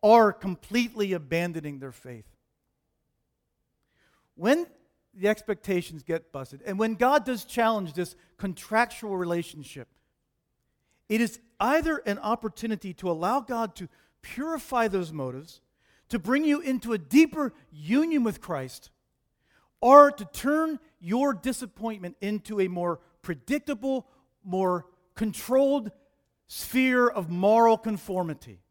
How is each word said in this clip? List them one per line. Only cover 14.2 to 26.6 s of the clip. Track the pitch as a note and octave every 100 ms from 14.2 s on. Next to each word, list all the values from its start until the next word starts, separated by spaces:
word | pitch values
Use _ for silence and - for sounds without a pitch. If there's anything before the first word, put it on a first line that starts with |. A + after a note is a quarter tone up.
purify | - - D4+ D#4+ - B3+ A3+
those | F#3+ E3+
motives, | D#3 C3 C3 D#3 - _ _ _ _ _
to | A#3
bring | F3 C4+
you | D#4 D4
into | E4 C4 A#3
a | A3
deeper | D3 C4 D#4+ D#4 C#4 - _
union | D3+ D3+ B3 E4 D4+
with | A3+ D#3+
Christ, | - D#3 C3 - - _ _ _ _ _ _ _ _ _
or | A#3+ C#4+ C#4+
to | C#4+ G3
turn | - B3+ D4+ D#4+ D4+ _ _
your | E3+ A3+ C#4
disappointment | G#3+ B3 B3+ A#3 - A3+ G#3+ F3+ -
into | G3 G#3 - G#3+
a | F#3
more | F3+ F3 E3+ _ _
predictable, | - D#3 - C#4+ D4 B3 C4 C4 - _ _ _
more | G3 F#3 F#3+ F3+ - _ _ -
controlled | A3 - - C4 C4+ C#4+ G#3+ - _ _ _ _ _
sphere | -